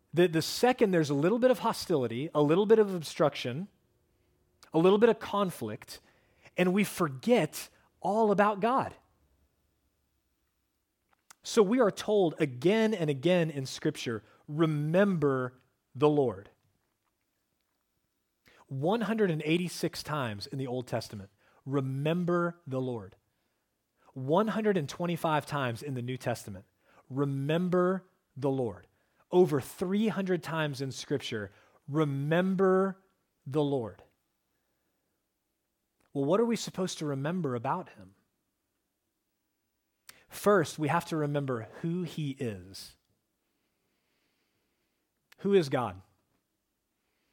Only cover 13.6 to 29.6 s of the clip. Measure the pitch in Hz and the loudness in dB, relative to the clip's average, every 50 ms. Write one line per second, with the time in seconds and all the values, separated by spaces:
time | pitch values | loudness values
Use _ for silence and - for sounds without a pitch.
13.6 | 131 - - - - 156 147 - - 127 113 104 - - - _ _ - 147 156 | -8 -8 -10 -4 -4 -4 -4 -2 -6 -6 -6 -6 -10 -14 -20 _ _ -10 0 0
14.6 | 170 160 151 147 147 156 165 190 208 202 185 160 147 139 135 131 127 123 - _ | 2 2 2 0 -2 2 2 4 4 4 2 2 2 2 2 2 -2 -4 -8 _
15.6 | _ _ _ _ _ _ _ 123 151 151 151 143 135 117 92 95 - - _ _ | _ _ _ _ _ _ _ 4 4 4 6 6 2 2 0 -4 -12 -20 _ _
16.6 | _ _ _ _ _ _ _ _ _ _ _ _ _ _ _ _ _ _ _ _ | _ _ _ _ _ _ _ _ _ _ _ _ _ _ _ _ _ _ _ _
17.6 | _ _ _ _ _ _ _ _ _ _ _ _ _ _ _ _ _ - _ _ | _ _ _ _ _ _ _ _ _ _ _ _ _ _ _ _ _ -20 _ _
18.6 | - - 139 131 143 180 214 240 208 185 226 220 208 180 156 156 151 151 165 175 | -16 -12 -8 -4 -2 -2 0 0 -2 -2 0 0 2 2 0 -2 0 0 0 0
19.6 | 180 160 - - - - - - - - 151 147 127 113 104 101 - - 143 135 | 0 -2 -4 -4 -4 -4 -4 -6 -8 -6 -4 -4 -4 -4 -6 -8 -10 -10 -8 -8
20.6 | 135 127 127 127 123 - 127 113 - - 117 101 95 - _ _ _ _ _ _ | -6 -4 -6 -6 -6 -4 -4 -6 -4 -6 -14 -14 -14 -16 _ _ _ _ _ _
21.6 | - 135 139 143 131 131 131 135 147 156 170 180 175 175 175 175 170 170 170 - | -10 -4 -2 -2 -2 -2 -4 -2 -2 0 0 0 0 0 0 0 0 -2 -4 -8
22.6 | _ 135 131 131 131 127 120 110 95 92 - _ _ _ _ _ _ _ _ _ | _ -6 -6 -4 -4 -4 -6 -8 -10 -14 -20 _ _ _ _ _ _ _ _ _
23.6 | _ _ _ _ _ _ _ _ _ - - 135 127 135 160 190 220 220 175 220 | _ _ _ _ _ _ _ _ _ -16 -12 -8 -2 0 2 2 2 0 -2 0
24.6 | 220 214 196 185 156 - - - 175 175 170 - - 160 151 147 - - 151 143 | 0 0 0 0 -2 -4 -6 -6 -4 -4 -4 -2 -2 0 0 0 -2 -2 -4 -2
25.6 | 131 120 113 107 147 143 131 123 120 123 131 123 - 127 113 - - 110 98 92 | -2 -2 -4 -6 -8 -8 -8 -6 -6 -6 -8 -6 -4 -4 -4 -4 -6 -14 -14 -14
26.6 | - _ _ _ _ _ _ - _ _ 127 135 143 143 139 139 139 147 156 175 | -16 _ _ _ _ _ _ -20 _ _ -4 -4 -2 -2 -2 -4 -2 0 0 0
27.6 | 180 175 180 180 180 180 190 185 - _ _ _ _ _ _ 127 143 139 135 135 | 0 2 2 2 2 2 0 -2 -6 _ _ _ _ _ _ -4 -2 -2 0 0
28.6 | 123 107 90 - - _ _ _ _ _ _ _ _ - - 180 180 143 151 131 | -2 -4 -6 -10 -18 _ _ _ _ _ _ _ _ 2 6 6 6 6 4 -2